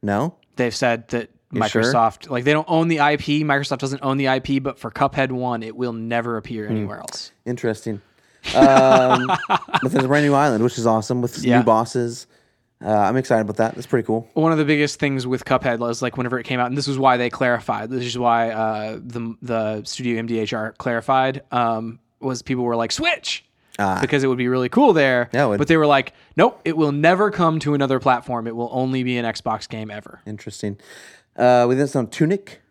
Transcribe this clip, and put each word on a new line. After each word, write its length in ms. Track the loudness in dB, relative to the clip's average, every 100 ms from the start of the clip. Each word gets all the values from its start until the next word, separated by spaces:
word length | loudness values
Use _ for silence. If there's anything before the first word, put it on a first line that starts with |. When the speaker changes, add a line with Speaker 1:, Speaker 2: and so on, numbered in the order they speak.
Speaker 1:
No? 340 | -2 0 -2 -6 _ -4
Speaker 2:
They've 200 | -4 0
said 320 | 0 0 -4
that 200 | -6 -6 _ _
Speaker 1:
You 160 | -2 0
sure? 160 | 2
Speaker 2:
Microsoft, 460 | 2 4 2 0 -8
like, 140 | -2
they 100 | 0
don't 140 | 0 2
own 180 | 0 2
the 140 | 2
I 160 | 2 2
P. 260 | 0 -2
Microsoft 360 | 2 0 -2 -4
doesn't 240 | -4 -4
own 140 | -2 0
the 120 | 2
I 100 | 0
P, 200 | 0 -2
but 200 | -2 -8
for 100 | -10
Cuphead 420 | -2 -2 0 -2
one, 320 | -2 -4 -4
it 120 | -8 -6
will 180 | -6
never 440 | -4 -4 -2 -2 -6
appear 280 | -6 -10 -4
Speaker 1:
Hmm. 80 | -4
Speaker 2:
anywhere 220 | -4 -8
else. 320 | -12 -12 -16 _ -8
Speaker 1:
Interesting. 560 | -4 -4 -4 -6 -10 _ _ _ _ -2 6
Um, 720 | 8 8 6 6 4 2 0
Speaker 2:
<laughs> 200 | -4 0
Speaker 1:
but 340 | -2 0 -2
there's 220 | 0 0 2
a 20 |
brand 180 | 2 4
new 80 |
island, 300 | 4 2 2
which 140 | 0 0
is 80 | 2
awesome, 340 | 2 0 -4
with 220 | -4 -4
Speaker 2:
Yeah. 160 | 2 4
Speaker 1:
new 40 | 4
bosses. 600 | 2 2 -2 -4 -6 -16 _ _ _ _ _
Uh, 60 | 0
I'm 280 | 2 2 0
excited 240 | 0 0
about 160 | 0 -2
that. 180 | -2 -4
That's 120 | -4
pretty 180 | -2 0
cool. 220 | -4 -2
Speaker 2:
One 180 | 0 2
of 60 | 2
the 80 | 2
biggest 340 | 0 0 -2
things 260 | -2 -2 -4
with 200 | -6 0
Cuphead 340 | 0 0 -2
was, 220 | -4 -2
like, 140 | -4 -4
whenever 220 | -4 -4
it 40 | -4
came 140 | -2
out, 80 | -2
and 100 | -2
this 100 | -4
is 100 | 0
why 180 | 2 2
they 120 | 0
clarified, 600 | -2 0 0 -2 -6 -6
this 160 | -6 -6
is 120 | -2
why, 340 | 2 2 0
uh, 480 | -2 -2 -4 -6 -10
the, 320 | -10 -10 -10 -10
the 420 | -6 -4 -2 -6
studio 360 | -10 -8 -4 -4
M 80 | -4
D 120 | -4
H 140 | -4
R 200 | -6 -8 -8
clarified, 640 | -4 -4 0 2 2 -2 -6
um, 480 | -2 0 -2 -6 -14 _ _
was 220 | -8 -6
people 220 | -6 -4
were 120 | -2 -2
like, 160 | -2
"Switch!" 520 | -2 -2 -2 -6 -10 _ _ _ -4
Speaker 1:
Ah. 200 | -2 0
Speaker 2:
Because 220 | 0 0
it 40 | 0
would 120 | 0
be 80 | 0
really 220 | 0 0
cool 220 | 4 6
there. 380 | 6 4 2 0
Speaker 1:
Yeah, 120 | 0 2
it 40 |
would. 80 | 2
Speaker 2:
But 80 | 4
they 100 | 4
were 80 | 6
like, 280 | 4 2 _ _ 2
"Nope, 240 | 2 2 -4
it 100 | 0
will 160 | 0
never 380 | 4 4 4 2
come 300 | 2 2 2
to 160 | 0 0
another 240 | 2 2
platform. 480 | 2 0 0 -6 -6
It 80 | -6
will 140 | -4
only 320 | -2 -2 -2
be 140 | -2 -2
an 60 | -2
Xbox 440 | -4 -6 -6 -8
game 200 | -12 -10
ever." 300 | -12 -16 -20 -16
Speaker 1:
Interesting. 520 | -14 -14 -8 -8 -8 -14 -20 -20 -20 _ 0
Uh, 320 | 4 4 4
we 60 | 2
then 120 | 0
saw 140 | -2
Tunic. 580 | -4 0 0 0 -6 -20 _